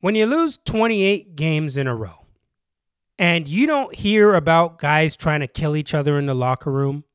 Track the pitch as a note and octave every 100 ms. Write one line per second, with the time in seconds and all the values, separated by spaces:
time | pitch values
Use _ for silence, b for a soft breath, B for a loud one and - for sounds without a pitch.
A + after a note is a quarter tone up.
0 | F3+ G#3+ A3 D4 E4 - - A3+ A3+ A3
1 | F#3+ G3+ - D#3 D#3 D#3 D#3 C3+ C3 A#2
2 | G#2 - _ _ _ _ _ _ _ _
3 | _ - F3 E3+ D3 E3+ D4 D4 - -
4 | G3+ G#3+ G#3 F#3+ D3+ E3 E3+ E3 D3 D3+
5 | D#3+ - E3+ D3+ C#3 - D3+ D3+ D3+ D#3
6 | C#3+ C#3+ C#3+ B2+ B2+ B2+ - C3+ C#3 C#3+
7 | D3